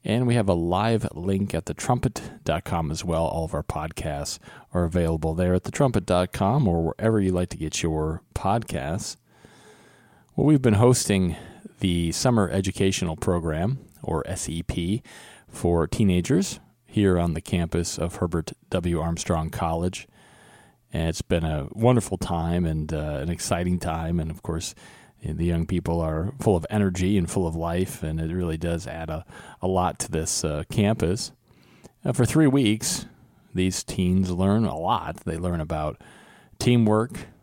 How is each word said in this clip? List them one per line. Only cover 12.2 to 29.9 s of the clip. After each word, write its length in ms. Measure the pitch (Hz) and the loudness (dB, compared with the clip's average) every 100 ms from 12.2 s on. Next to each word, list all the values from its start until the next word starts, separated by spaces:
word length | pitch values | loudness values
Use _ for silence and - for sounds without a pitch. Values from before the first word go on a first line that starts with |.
| 127 117 95 | 2 4 2
Educational 640 | 95 95 - 98 - 85 | 0 -2 2 0 2 -4
Program, 640 | 78 - 87 82 78 98 131 - - | -2 0 0 0 -2 -2 -2 -8 -12
or 240 | - 80 - | -4 -4 -4
S 220 | 90 - | -8 -6
E 160 | 82 | -6
P, 400 | - - 85 113 - - - - - | -4 -4 -2 -2 -6 -20 -20 -20 -20
for 380 | - 87 85 76 | -2 2 2 0
teenagers 720 | - 104 90 85 160 196 - _ _ | 2 4 4 4 0 0 -6 _ _
here 320 | _ - 98 90 | _ 2 4 4
on 180 | 85 | 2
the 60 | 80 | -2
campus 560 | - 90 82 85 85 - | -2 -2 0 -2 -2 -4
of 200 | 85 - | -6 -2
Herbert 340 | 87 85 78 - _ | -2 -2 -4 -14 _
W. 280 | 92 87 85 | -2 0 0
Armstrong 520 | 82 85 - 82 80 | -2 -4 -2 -2 -2
College. 580 | - 85 82 90 - - _ - - - - - _ _ | -4 -2 0 -2 -4 -16 _ -20 -20 -20 -20 -20 _ _
And 180 | 80 82 | -2 -2
it's 120 | 80 | -2
been 220 | - 85 | -2 0
a 240 | 80 76 69 | 0 -2 -6
wonderful 480 | - 113 123 - 95 | 2 4 4 2 -4
time 480 | - 85 82 87 85 | -2 -2 0 0 0
and, 260 | 78 76 | -2 -2
uh, 280 | 78 76 71 | -4 -4 -4
an 60 | - | -4
exciting 500 | 82 - 87 90 90 | -4 -2 0 0 0
time. 400 | 87 82 82 85 | -2 -4 -2 -2
And, 140 | 80 | -2
of 100 | 80 | -6
course, 320 | - 82 - - - - - _ | -6 -6 -6 -12 -20 -20 -20 _
the 220 | - 78 85 | -8 -2 0
young 200 | 85 82 | 0 0
people 340 | 90 82 85 | -2 0 -2
are 340 | 80 78 95 - | 0 -2 -4 -2
full 160 | - | 2
of 100 | 90 78 | 2 2
energy 480 | 107 98 87 92 104 | 0 0 2 2 2
and 100 | 85 | 2
full 200 | 101 85 | 0 -2
of 80 | 82 | -2
life, 480 | 85 87 185 - | -2 0 -2 -4
and 160 | 78 80 | -4 -4
it 120 | 80 | -2
really 260 | 90 87 80 | -2 -2 -2
does 280 | 85 85 - | -2 -4 -6
add 240 | 82 80 | -10 -8
a, 140 | 78 - - - - | -8 -10 -20 -20 -6
a 60 | 92 | 0
lot 320 | 95 90 | 2 0